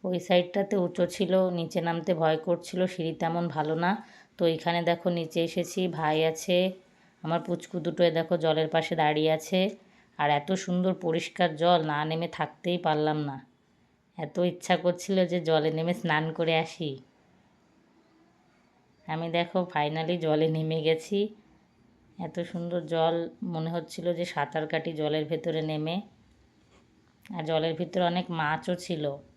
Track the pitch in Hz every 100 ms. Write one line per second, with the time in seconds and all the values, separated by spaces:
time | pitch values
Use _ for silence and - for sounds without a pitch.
0 | 190 180 175 180 175 202 196 202 175 180
1 | 170 - 180 185 185 175 165 175 165 165
2 | 160 170 160 160 170 175 - 180 185 185
3 | 160 160 165 170 170 151 151 160 175 220
4 | - - - - 170 160 175 170 170 170
5 | 185 170 160 170 165 180 170 - 185 156
6 | 156 156 160 160 - 180 185 185 _ _
7 | _ _ 156 170 165 175 - 175 160 160
8 | 175 160 160 175 160 156 156 165 160 165
9 | 151 151 156 156 - 185 190 - _ _
10 | _ - 147 147 147 185 - 180 185 180
11 | 170 165 - - 175 151 170 175 156 147
12 | 156 160 170 - 151 - 180 175 175 151
13 | 151 151 147 135 - _ _ _ _ _
14 | _ - 151 175 180 175 - 180 175 175
15 | - 190 175 175 160 160 156 156 165 175
16 | 175 156 160 156 165 160 165 - 160 135
17 | - _ _ _ _ _ _ _ _ _
18 | _ _ _ _ _ _ _ _ _ _
19 | - 160 165 170 170 190 180 156 147 156
20 | 160 175 160 151 160 160 156 160 156 160
21 | - 202 214 - _ _ _ _ _ _
22 | _ - 170 170 170 175 170 175 156 165
23 | 160 170 170 - 185 165 160 170 160 -
24 | 170 170 175 - 143 160 156 160 160 156
25 | 151 156 151 160 170 160 156 156 156 180
26 | - _ _ _ _ _ _ _ _ _
27 | _ _ - 180 156 160 160 160 170 190
28 | 175 175 180 170 151 160 - 175 - 165
29 | 147 143 -